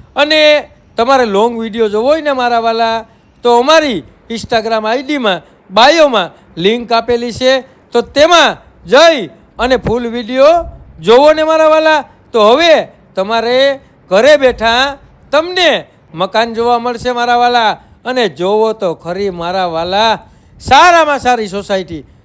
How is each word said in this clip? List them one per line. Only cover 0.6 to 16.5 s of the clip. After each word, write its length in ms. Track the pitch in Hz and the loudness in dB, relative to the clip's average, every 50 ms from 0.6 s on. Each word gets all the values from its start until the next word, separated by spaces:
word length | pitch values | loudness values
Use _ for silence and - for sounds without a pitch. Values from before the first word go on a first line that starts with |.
| 233 - _ _ _ _ _ | -2 -6 _ _ _ _ _
તમારે 300 | - 233 254 277 262 247 | -2 0 2 2 2 0
લોંગ 280 | 220 196 196 220 240 240 226 | 0 0 0 0 -2 -2 -6
વીડિયો 280 | 226 226 202 233 220 208 | -8 -6 -4 -2 -2 -2
જોવો 200 | 202 214 233 277 | -2 -2 0 0
હોય 180 | 311 330 294 | 0 -2 -2
ને 60 | 294 | -4
મારા 300 | 277 262 247 240 240 233 226 | -4 -2 -2 -2 -2 -2 -2
વાલા, 320 | 226 226 226 226 226 226 226 220 _ _ _ _ _ _ _ | -2 -2 -2 -2 -2 -4 -4 -8 _ _ _ _ _ _ _
તો 60 | - 240 240 240 | 0 2 2 2
અમારી 460 | 247 285 311 320 311 285 220 160 120 - _ _ _ - 226 | 2 2 2 2 2 0 -4 -6 -8 -12 _ _ _ -14 -12
Instagram 500 | 226 - - 240 226 214 226 226 220 214 | -12 -6 -4 -4 -4 -2 -2 -4 -4 -2
આઈ 160 | 214 233 277 | -4 -4 -4
ડીમાં 400 | 269 269 302 277 233 208 180 160 - _ _ _ _ - | -4 -6 -6 -4 -2 -2 -4 -4 -8 _ _ _ _ -4
બાયોમાં 600 | 185 208 233 285 320 339 302 285 247 202 175 160 - _ _ _ - | 2 4 4 4 4 4 2 2 2 -2 -4 -6 -10 _ _ _ -8
લિંક 360 | 160 175 202 226 240 233 202 | -4 -2 -2 -2 -2 -4 -4
આપેલી 400 | 233 233 233 247 240 233 240 240 | -2 -2 -2 -2 -4 -4 -4 -6
છે, 200 | 208 - 254 254 269 262 254 - _ _ _ _ | -6 -2 0 0 0 0 -2 -8 _ _ _ _
તો 100 | - 240 | -4 -4
તેમાં 560 | 233 - - 277 302 330 349 330 294 226 165 - _ _ _ _ - | -4 -2 0 2 2 4 4 4 2 2 0 -4 _ _ _ _ -4
જઈ 440 | 165 214 277 330 330 320 262 185 147 - _ _ _ _ - | 2 4 4 6 4 4 2 -4 -10 -14 _ _ _ _ -6
અને 180 | 226 254 262 240 | -2 -2 -2 -2
ફૂલ 260 | - - 220 247 240 233 | -2 -4 -4 -4 -4 -6
વીડિયો 560 | 226 240 233 208 254 262 269 302 339 339 330 - - - - - - - | -8 -8 -8 -4 0 2 4 4 4 2 -2 -6 -12 -20 -20 -20 -20 -4
જોવો 320 | 156 185 226 254 294 302 | 2 4 4 6 6 4
ને 120 | 311 311 311 | 2 2 0
મારા 280 | 311 320 320 311 311 311 | 0 2 2 2 2 2
વાલા. 300 | 311 311 311 311 294 254 - _ _ _ _ | 2 2 2 2 0 -2 -6 _ _ _ _
તો 80 | - 226 208 208 | 0 2 2 4
હવે 260 | 240 302 339 339 311 240 170 - - _ _ _ _ | 4 4 4 4 2 2 0 -4 -12 _ _ _ _
તમારે 680 | 190 190 208 233 226 220 233 247 254 269 277 269 269 _ _ _ _ _ - | -8 -6 -4 -4 -4 -2 -2 0 0 0 0 -2 -4 _ _ _ _ _ -2
ઘરે 220 | 180 202 233 294 302 | 0 2 4 4 4
બેઠા 600 | 285 269 254 226 - 214 226 233 247 269 285 277 277 _ _ _ _ _ _ | 4 4 0 0 0 -2 -2 0 0 -2 -4 -6 -10 _ _ _ _ _ _
તમને 400 | - 294 330 359 359 370 359 311 247 175 143 - _ _ _ _ - | -2 -2 -2 -2 -2 0 0 0 0 -2 -4 -10 _ _ _ _ -8
મકાન 400 | 160 185 190 - 214 233 233 | -6 -6 -4 -2 -2 -4 -2